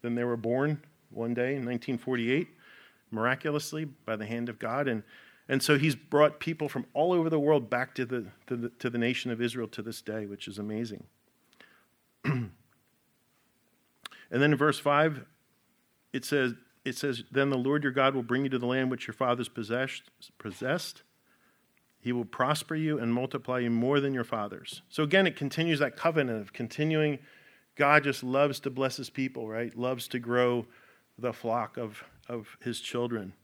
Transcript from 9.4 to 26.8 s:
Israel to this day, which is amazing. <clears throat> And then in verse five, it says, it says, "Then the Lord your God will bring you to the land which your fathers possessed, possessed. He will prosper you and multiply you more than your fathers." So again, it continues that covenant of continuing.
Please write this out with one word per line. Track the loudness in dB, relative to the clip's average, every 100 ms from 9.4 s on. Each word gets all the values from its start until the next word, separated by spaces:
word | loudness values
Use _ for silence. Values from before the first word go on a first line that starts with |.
Israel | -2 -2 -6
to | -8
this | -10 -10
day, | -8 -6 -6
which | -10 -12
is | -8
amazing. | -6 -4 -4 -8 -16 _ _ _ _ _ -20 _ _ _ _ _
<clears throat> |
And | -2 -2 -4 -10 _ _ _ _ _ _ _ _ _ _ _ _ _ _ -20 -20 -4
then | 4 4
in | 6
verse | 4 4
five, | 2 4 4 0 -12 _ _ _ _ _ _ _ _
it | -8
says, | 0 2 2 -2 _ _
it | -8 -4
says, | -4 -4 -2
"Then | 0 2
the | 2
Lord | 2 2
your | 2
God | 4 4
will | 2
bring | 0 0
you | 2
to | 0
the | 0
land | 2 0
which | -2 -6
your |
fathers | -2 0 2 -2
possessed, | -6 -4 -2 -4 -8 -16 _ -20 _
possessed. | -12 -6 -2 -2 -4 -14 _ _ _ _ _ _ _ _ _ _
He | -4
will | -4
prosper | -4 0 0 0 -2
you | -2 0 0
and | 0
multiply | 0 0 -4 -2 -2
you | 2
more | 2 4 2
than | 2
your | -2
fathers." | -2 -4 -4 -8 -14 -16 _
So | -2
again, | 4 4 4
it | 0
continues | -4 0 0 2
that | 0 2
covenant | 0 2 0 -2
of | -6
continuing. | -6 -6 -2